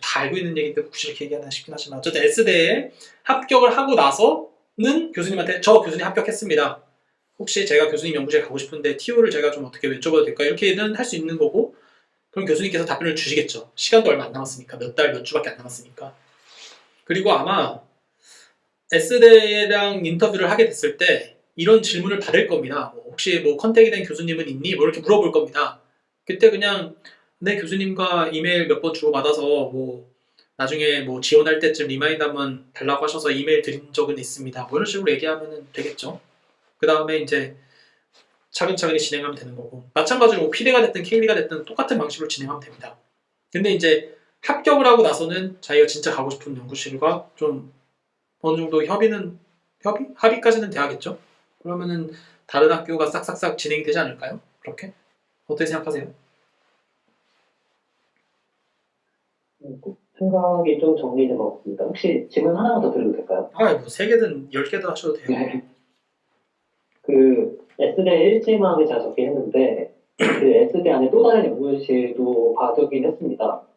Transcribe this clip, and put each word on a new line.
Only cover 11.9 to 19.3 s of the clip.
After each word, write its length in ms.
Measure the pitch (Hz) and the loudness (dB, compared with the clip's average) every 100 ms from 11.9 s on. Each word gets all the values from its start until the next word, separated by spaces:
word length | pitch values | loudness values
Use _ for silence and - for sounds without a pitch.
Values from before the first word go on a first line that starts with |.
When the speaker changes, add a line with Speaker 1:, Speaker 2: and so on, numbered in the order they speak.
| _ _ _ _ | _ _ _ _
Speaker 1:
그럼 160 | 196 190 | -8 -2
교수님께서 380 | 156 196 170 | -2 -2 -4
답변을 320 | 156 139 165 151 | -4 -4 -4 -4
주시겠죠. 560 | 135 151 - 117 - | -4 -6 -8 -12 -14
시간도 360 | - - 226 180 | -8 0 2 4
얼마 140 | 139 131 | 0 -4
안 60 | |
남았으니까. 460 | 135 131 127 - - | -10 -12 -14 -18 -14
몇 160 | 120 | -8
달, 180 | - 147 | -2 -2
몇 120 | 127 | -2
주밖에 260 | - 147 131 | -6 -6 -6
안 60 | 123 | -10
남았으니까. 580 | 123 123 - - 135 - _ _ _ - - - _ _ | -16 -20 -20 -20 -20 -20 _ _ _ -20 -20 -20 _ _
그리고 280 | - 180 202 | -6 -2 0
아마 480 | 175 170 196 151 - - _ _ _ _ - _ _ _ _ _ | 0 0 -2 -2 -8 -18 _ _ _ _ -20 _ _ _ _ _
S대랑 1120 | 165 - 240 226 | -2 0 8 10